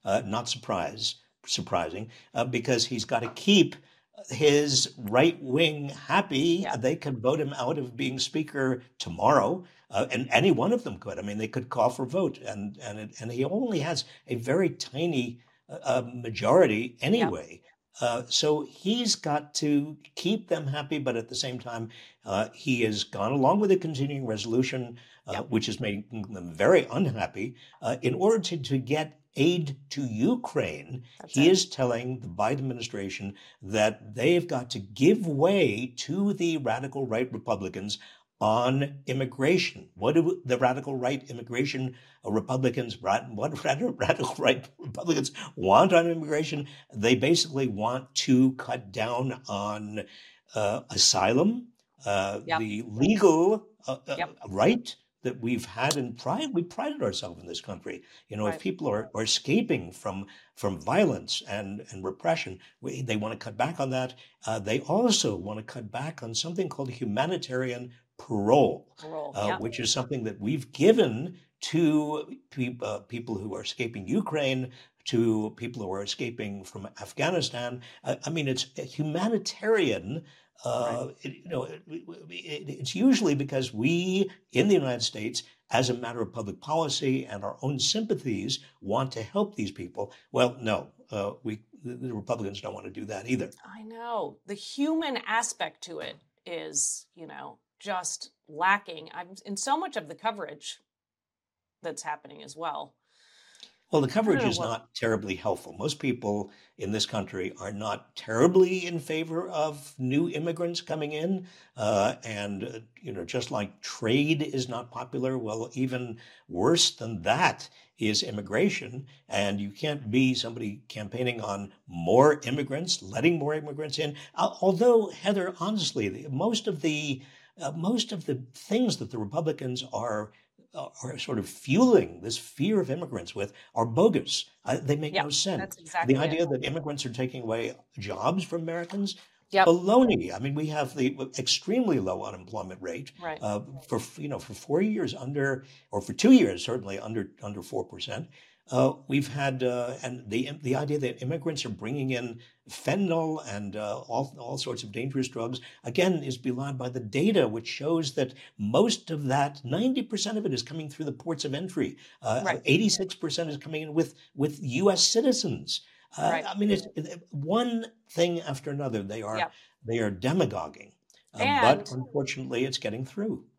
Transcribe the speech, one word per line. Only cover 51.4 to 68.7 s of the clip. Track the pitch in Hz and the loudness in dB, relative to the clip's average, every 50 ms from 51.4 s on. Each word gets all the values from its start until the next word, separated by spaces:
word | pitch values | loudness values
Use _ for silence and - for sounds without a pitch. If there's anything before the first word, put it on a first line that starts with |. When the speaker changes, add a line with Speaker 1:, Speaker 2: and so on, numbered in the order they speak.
| 165 208 233 247 - - _ _ _ _ _ _ - | 4 4 2 0 -6 -12 _ _ _ _ _ _ -4
Speaker 1:
uh, | 101 101 98 95 98 101 107 - | -2 0 0 0 0 -4 -6 -4
Speaker 2:
Yep. | 151 165 160 | -2 -2 0
Speaker 1:
the | 113 107 104 104 120 123 | 0 -2 -4 -6 -6 -6
legal, | 104 110 135 180 220 202 196 185 165 160 170 190 220 214 - - _ _ _ - | -6 -4 2 2 4 6 8 8 8 8 6 4 4 2 -2 -10 _ _ _ -8
uh, | 131 135 _ | -8 -8 _
uh, | - 135 147 | -8 -6 -6
Speaker 2:
Yep. | 175 175 - _ - 113 | -6 -8 -8 _ -12 -8
Speaker 1:
right | 95 95 110 165 240 247 240 - - _ _ _ _ _ _ | 2 4 6 6 6 4 0 -8 -14 _ _ _ _ _ _
that | 123 - 131 | -6 -6 -4
we've | 117 117 123 110 - | -2 -2 -2 -2 -4
had | - - - 131 139 147 | -8 -6 -2 0 0 2
and | 147 143 123 120 117 | 0 -2 -6 -8 -8
pride, | - 123 156 226 320 294 254 | -4 -4 -2 -2 -4 -2 -2
we | 175 170 | -2 -2
prided | 175 - - - 294 294 294 170 | -2 -6 -6 -6 -6 -4 -2 -4
ourselves | 107 95 - - 92 85 85 | -4 -4 -4 -8 -10 -12 -14
in | 90 87 | -14 -12
this | 85 - - | -12 -12 -10
country. | - 98 85 - 95 90 - - - - - _ _ | -10 -12 -10 -10 -12 -12 -12 -14 -20 -20 -20 _ _
You | 104 | -6
know, | 107 107 | -2 -2
if | 101 - | -2 -2
Speaker 2:
Right. | 160 | -2
Speaker 1:
people | - 190 185 180 160 139 | -4 -4 -4 -2 -2 -2
are, | 101 107 110 - - | -2 -2 -4 -4 -4
are | 104 110 | -4 -2
escaping | 107 - - - - 143 220 247 - 160 120 87 85 | 0 0 -2 0 2 2 2 2 2 0 -2 -2 -6
from, | 90 - - 107 95 95 101 - - - - _ _ | -14 -10 -8 -6 -6 -6 -8 -10 -14 -20 -20 _ _
from | - - 101 95 80 | -4 -4 -4 -4 -2
violence | 76 - 131 185 214 165 120 90 - - - - - - | -2 0 4 4 4 4 2 -2 -4 -6 -6 -6 -6 -6
and, | 101 104 104 95 101 104 - - | -8 -8 -6 -8 -8 -10 -12 -14
and | - 98 92 | -14 -6 -6
repression, | 95 95 - - 170 165 160 - 110 95 90 - - _ _ - | -6 -6 -4 -2 -2 0 0 -2 -8 -10 -14 -16 -20 _ _ -12
we, | - - 131 | -10 -8 -8
they | 135 120 110 | -4 -2 -2
wanna | 107 104 110 113 | -2 -2 -4 -6
cut | 110 - 117 110 | -8 -10 -12 -4
back | 104 127 143 165 - | -2 -2 -2 0 -2
on | 143 135 | -4 -2
that. | 127 127 127 127 - - - - _ _ - | 0 -2 -2 -4 -6 -14 -20 -20 _ _ -6
Uh, | - 110 110 | -4 -4 -2
they | 95 101 110 143 | 0 0 -2 -2
also | 143 - 151 202 240 247 208 - - 131 104 | 0 0 2 4 4 4 4 4 2 0 0
wanna | 87 87 101 107 107 107 | -2 -4 -8 -8 -8 -10
cut | - - 120 113 101 | -12 -12 -12 -12 -10
back | - 117 135 156 165 - - | -8 -6 -8 -6 -8 -10 -10
on | 113 113 | -8 -6
something | - - 160 175 180 190 160 | -6 -6 -4 -2 -2 -2 -4
called | - - 139 127 | -2 -6 -6 -6
humanitarian | 120 120 123 110 101 110 139 165 185 160 - - 127 127 131 127 123 123 123 123 - - _ _ _ _ | -6 -6 -6 -4 0 0 0 0 0 -4 -4 -4 -4 -4 -2 -2 -4 -8 -10 -14 -16 -20 _ _ _ _
parole, | - - 113 104 101 104 120 147 131 95 | -10 -4 -2 0 6 6 8 8 8 6